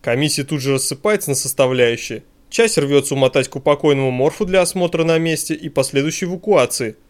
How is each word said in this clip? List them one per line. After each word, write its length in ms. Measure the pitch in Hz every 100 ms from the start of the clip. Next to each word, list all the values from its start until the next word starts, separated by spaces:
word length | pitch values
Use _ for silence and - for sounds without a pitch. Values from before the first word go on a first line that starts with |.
Комиссия 420 | - 120 151 -
тут 180 | 135 156
же 140 | 131
рассыпается 560 | 135 - 139 202 214 180
на 60 | 135
составляющие. 880 | - - 131 127 120 117 - 113 _ _ _
Часть 260 | - 226 190
рвётся 380 | 143 143 -
умотать 340 | 139 131 135 127
к 60 |
упокойному 560 | 143 147 143 156 139 135
морфу 340 | 127 139 -
для 180 | 196 185
осмотра 420 | 175 185 175 165
на 140 | 165 165
месте 360 | 165 156 -
и 140 | 160 156
последующей 580 | 139 131 139 147 160 180
эвакуации. 680 | 180 214 185 123 - 117 - _